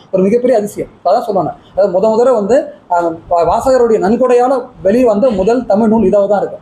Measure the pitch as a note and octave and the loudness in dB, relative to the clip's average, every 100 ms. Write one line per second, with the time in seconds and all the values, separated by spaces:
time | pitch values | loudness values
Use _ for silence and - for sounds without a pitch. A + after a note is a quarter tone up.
0 | - F#3+ F#3+ A#3+ B3 A3+ G#3 F3+ - - | -6 -2 0 0 0 -2 -2 -8 -12 -6
1 | F3 A3 - G3 E3 - - - G3 F3+ | -2 -2 0 -4 -4 -8 -12 -2 0 0
2 | A3 A3 C4 A3+ G3 C4+ D4+ - - F3 | 0 2 2 2 2 0 -2 -12 -4 -2
3 | E3+ E3 - F3 E3 A3 C4+ B3+ A#3 A3 | -2 -6 -4 -2 0 0 0 2 2 0
4 | G#3 A#3 B3+ A#3+ B3 C4 - - F3 A#3 | 0 0 2 2 2 -2 -6 -4 0 2
5 | B3 G3+ C4 G3 F#3+ B3+ - G3 A3+ A3+ | 2 2 0 0 0 -2 0 0 2 2
6 | F#3 G3+ G3 G3+ E3+ - | 2 2 0 0 -2 -10